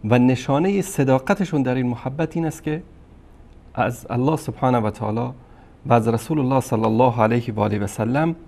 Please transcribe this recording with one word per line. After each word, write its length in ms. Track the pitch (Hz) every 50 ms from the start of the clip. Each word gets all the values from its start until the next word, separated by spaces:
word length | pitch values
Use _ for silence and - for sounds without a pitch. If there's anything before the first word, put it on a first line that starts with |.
| -
و 160 | 107 123 123
نشانه 640 | 123 127 127 123 - - 135 143 175 196 202 196
صداقتشون 800 | 180 - - - 139 131 131 131 131 - 202 202 190 160 160 147
در 140 | 131 127 127
این 120 | 131 127
محبت 480 | 123 120 117 - 131 135 151 165 156 -
این 100 | 170 165
است 180 | 160 151 - -
که 200 | 156 151 165 180 - - - - - - - - - - - - - - - - - -
از 340 | - 120 - 120 - - -
الله 280 | 110 120 127 143 160
سبحانه 400 | 143 - - 113 - - 127 127
و 120 | 120 107 107
تعالی 420 | 104 - 107 107 107 113 123 127 131 - - - - - - - - - -
و 80 | - 120
از 140 | 120 110
رسول 320 | 117 113 117 - - 160 151
الله 200 | 131 127 135 131
صلی 260 | - - - 110 110
الله 360 | 110 110 113 131 127 110 120
علیه 320 | 110 110 117 120 117 - 107
و 60 | 107
آله 200 | 104 104 104 101
و 80 | 101
سلم 480 | 98 - - 107 113 127 143 160 165 170 - -